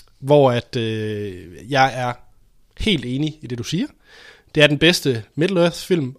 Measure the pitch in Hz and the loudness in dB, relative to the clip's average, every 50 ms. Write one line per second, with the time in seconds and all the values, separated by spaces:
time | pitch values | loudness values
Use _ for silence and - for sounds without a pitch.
0 | - _ _ _ 135 131 147 147 135 127 120 120 - - - 127 113 110 110 110 | -18 _ _ _ 0 4 6 6 6 6 4 0 -4 -4 -6 -4 -4 -4 -4 -4
1 | 107 107 107 104 104 101 92 90 87 85 87 65 90 117 139 135 131 135 113 131 | -6 -6 -6 -6 -8 -10 -10 -12 -16 -18 -18 -18 -8 0 2 2 2 2 2 -2
2 | 123 123 120 - - - _ _ _ _ _ _ _ _ _ - - 220 196 139 | -6 -6 -6 -8 -14 -20 _ _ _ _ _ _ _ _ _ -4 -2 0 0 -2
3 | 120 123 127 135 156 156 151 - - 120 123 120 110 - 147 175 269 - _ _ | -2 -4 -4 -4 -4 -4 -6 -10 -14 -12 -10 -10 -8 -6 -4 -4 -6 -6 _ _
4 | _ _ - - - - - _ _ _ - 156 147 147 151 135 156 170 175 - | _ _ -20 -20 -20 -20 -20 _ _ _ 2 4 4 4 4 4 2 2 2 2
5 | - 143 123 113 101 - _ 135 160 175 196 170 170 170 170 - - - 190 165 | 0 -2 -4 -4 -6 -8 _ -2 -2 0 2 2 0 0 0 -4 -4 -2 0 0
6 | 135 123 131 | -2 -4 -8